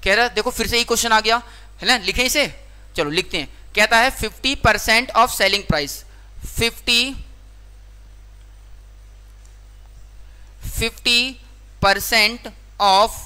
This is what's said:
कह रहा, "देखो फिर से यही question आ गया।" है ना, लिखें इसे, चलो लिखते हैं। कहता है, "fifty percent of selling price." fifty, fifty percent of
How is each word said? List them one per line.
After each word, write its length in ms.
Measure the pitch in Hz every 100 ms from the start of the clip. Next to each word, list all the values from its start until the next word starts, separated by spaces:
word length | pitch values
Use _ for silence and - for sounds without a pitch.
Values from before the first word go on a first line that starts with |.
| -
कह 100 | 208
रहा, 120 | 240
"देखो 220 | 214 214
फिर 160 | 247 220
से 80 | 233
यही 100 | 233
question 260 | 233 226
आ 80 | 220
गया।" 220 | 214 233 - - - -
है 60 | 185
ना, 100 | 247
लिखें 240 | 185 196
इसे, 240 | 254 202 180 135 - - - -
चलो 120 | 151
लिखते 260 | 160 180 185
हैं। 100 | 139 - - -
कहता 220 | 208 226
है, 120 | 247
"fifty 420 | - 220 - 262 269
percent 540 | 233 214 - 226 254
of 160 | - 240
selling 320 | - 196 202 196
price." 280 | 156 143 - - - - - -
fifty, 680 | - 226 - - 240 254 269 - - - - - - - - - - - - - - - - - - - - - - - - - - - - - - - - - - -
fifty 500 | - 226 - - 240 254 262 - - - -
percent 640 | 196 196 - 233 214 240 233 - - -
of 340 | 202 190 220 -